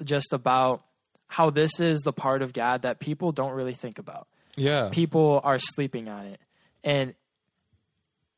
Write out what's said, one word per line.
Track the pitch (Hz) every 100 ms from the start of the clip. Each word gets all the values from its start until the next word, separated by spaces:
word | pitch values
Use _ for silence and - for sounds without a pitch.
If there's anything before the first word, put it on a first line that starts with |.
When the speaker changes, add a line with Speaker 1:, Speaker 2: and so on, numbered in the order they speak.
Speaker 1:
just | 143 143 135
about | 135 123 127 131 123 _ _ _ _ -
how | - 160
this | 147 156 -
is | 170 156
the | 143
part | - 135 135
of | 131
God | 123 120 127
that | 123 120
people | - 151 180
don't | 147 135
really | 131 127 120
think | 123 107
about. | - - - _ _ -
Speaker 2:
Yeah. | 139 147 107
Speaker 1:
People | 117 165 160 151 143
are | 139 131
sleeping | - - 139 123 110
on | 104 101
it. | 98 _ _ _ _
And | 147 143 131 - _ _ _ _ _ _ _ _ _ _ _